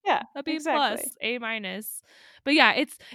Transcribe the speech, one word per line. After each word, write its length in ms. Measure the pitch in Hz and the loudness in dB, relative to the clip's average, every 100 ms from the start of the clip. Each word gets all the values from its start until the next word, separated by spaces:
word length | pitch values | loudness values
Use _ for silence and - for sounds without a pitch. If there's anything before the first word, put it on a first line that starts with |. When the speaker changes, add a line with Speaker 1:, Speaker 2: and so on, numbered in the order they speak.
| - | 0
Speaker 1:
Yeah, 160 | 277 - - | 0 -2 -10
Speaker 2:
A 60 | |
B 140 | 277 311 | -6 -4
plus, 360 | 311 285 254 214 | -2 0 0 -2
Speaker 1:
exactly. 100 | - - | -8 -8
Speaker 2:
A 160 | 220 240 | -6 -6
minus. 600 | 226 226 196 190 220 - _ - - _ - | -6 -8 -8 -10 -12 -16 _ -20 -20 _ 2
But 80 | |
yeah, 180 | 302 233 | 6 6
it's, 240 | 220 294 - - | 6 -2 -6 -20